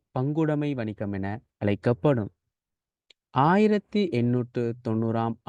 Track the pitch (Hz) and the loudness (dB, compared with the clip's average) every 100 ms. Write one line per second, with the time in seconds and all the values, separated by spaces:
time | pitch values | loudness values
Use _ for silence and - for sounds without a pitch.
0 | _ 131 135 151 156 147 147 131 107 101 | _ -4 -2 0 0 0 -2 -4 -6 -6
1 | 104 98 98 107 _ - 104 101 120 120 | -6 -4 -6 -8 _ -4 -2 0 0 0
2 | 151 120 98 _ _ _ _ _ _ _ | 0 0 -2 _ _ _ _ _ _ _
3 | _ _ _ 131 151 196 214 208 - 208 | _ _ _ 2 4 4 4 2 0 -2
4 | 196 120 120 123 120 123 117 120 113 110 | 0 0 0 0 -2 -4 -4 -4 -4 -2
5 | 113 113 113 113 | 0 -2 -2 -4